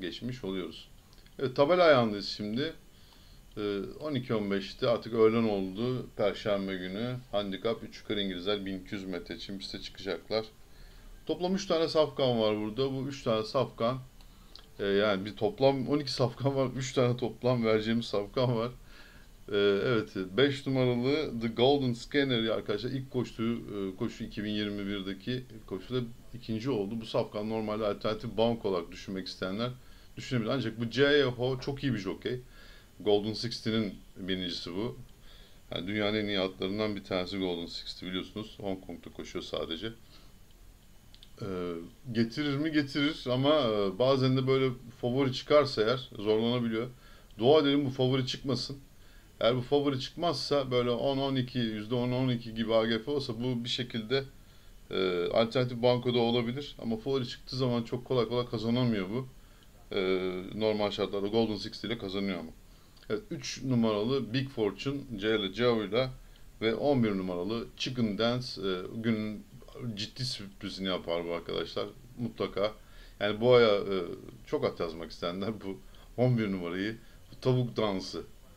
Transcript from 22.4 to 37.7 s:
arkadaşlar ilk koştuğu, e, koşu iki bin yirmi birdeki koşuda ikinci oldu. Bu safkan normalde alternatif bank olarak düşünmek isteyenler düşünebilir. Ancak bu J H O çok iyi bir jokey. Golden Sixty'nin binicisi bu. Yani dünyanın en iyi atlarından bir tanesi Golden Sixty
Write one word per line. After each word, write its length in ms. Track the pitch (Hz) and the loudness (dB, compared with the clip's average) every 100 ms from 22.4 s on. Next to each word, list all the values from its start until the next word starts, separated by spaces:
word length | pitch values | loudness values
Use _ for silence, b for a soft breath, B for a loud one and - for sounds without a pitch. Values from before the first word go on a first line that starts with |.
| 113 | 2
arkadaşlar 420 | 104 101 104 120 | 0 -2 -2 -2
ilk 200 | 131 131 | -6 -4
koştuğu, 420 | 127 113 - 113 | -2 -2 -2 -2
e, 440 | 117 123 101 95 95 | -2 -6 -6 -6 -4
koşu 280 | 113 - | -6 -6
iki 200 | 110 - | -8 -6
bin 60 | 104 | -4
yirmi 360 | 104 104 101 98 | -2 -2 -4 -4
birdeki 580 | 101 95 95 120 127 127 110 - | -4 -6 -6 -6 -6 -8 -14 -8
koşuda 340 | 95 - 123 117 - - | -8 -4 -4 -4 -8 -14
ikinci 360 | 120 - 110 131 | -12 -6 -4 0
oldu. 240 | 110 98 113 | 0 -2 -4
Bu 60 | 107 | -2
safkan 440 | 127 110 107 107 | -2 -2 -4 -4
normalde 360 | 110 107 107 107 | -2 -2 -2 -2
alternatif 500 | 101 107 110 117 101 | -2 -2 -4 -2 2
bank 280 | 117 117 | 4 2
olarak 280 | 104 90 85 | 0 0 -2
düşünmek 340 | - - 95 90 | -10 -8 -8 -8
isteyenler 440 | - 92 101 123 127 B B B - | -6 -4 -2 -4 -6 B B B -14
düşünebilir. 340 | - 127 110 | -4 -2 0
Ancak 300 | 135 110 110 | -2 -2 -4
bu 40 | |
J 380 | 117 117 139 147 | -2 4 6 6
H 40 | 127 | 4
O 340 | 123 123 131 | 0 -2 -2
çok 220 | 147 127 | -4 -2
iyi 100 | 139 | -2
bir 60 | 107 | -2
jokey. 420 | 92 82 107 127 B B B B B - | -2 -4 -4 -6 B B B B B -4
Golden 280 | 104 104 107 | 4 4 4
Sixty'nin 640 | 107 120 - 113 113 101 - - - | -4 -6 -4 -2 0 0 -6 -14 -8
binicisi 580 | 92 92 90 85 87 | -4 -2 -4 -6 -6
bu. 240 | 90 120 - - B B B B B - | -4 -6 -8 -16 B B B B B -10
Yani 160 | - 90 | -6 -4
dünyanın 300 | 107 104 110 | 0 0 0
en 100 | 104 | 0
iyi 140 | 98 | 0
atlarından 560 | 95 92 95 104 110 98 | 0 -2 -2 0 -2 -2
bir 80 | |
tanesi 340 | - 95 87 98 | -2 -2 -2 -2
Golden 280 | 92 85 | -2 -2
Sixty 400 | 85 | -6